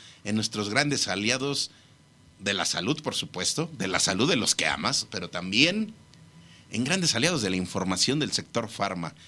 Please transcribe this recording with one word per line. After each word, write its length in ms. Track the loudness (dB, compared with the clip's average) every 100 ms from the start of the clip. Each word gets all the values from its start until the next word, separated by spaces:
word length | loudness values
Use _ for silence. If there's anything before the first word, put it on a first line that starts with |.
| -20 -10
en 100 | -2
nuestros 340 | 0 0 -2 0
grandes 400 | 2 2 0 0
aliados 640 | 0 0 0 0 -2 -4 -8 -20 -20 -20 -20 -20 -6
de 140 | -2
la 140 | 0 0
salud, 340 | 0 -2 -2
por 120 | -4
supuesto, 560 | -4 -6 -4 -2 0 -4 -4
de 100 | -2
la 100 | 2
salud 300 | 2 2 2
de 80 | 2
los 180 | 2
que 120 | 2 2
amas, 400 | 0 0 0 -2
pero 200 | -8 -8
también 640 | -6 0 4 4 2 -4 -8 -20 -20 -20 -20 -20 -20 -8
en 140 | -4
grandes 300 | 0 2 2
aliados 260 | 2 2 2
de 80 | 2
la 80 | 0
información 640 | 0 -2 0 2 2 2
del 140 | 0
sector 360 | -2 -2 -4 -4
farma. 460 | -2 -2 -2 -6 -10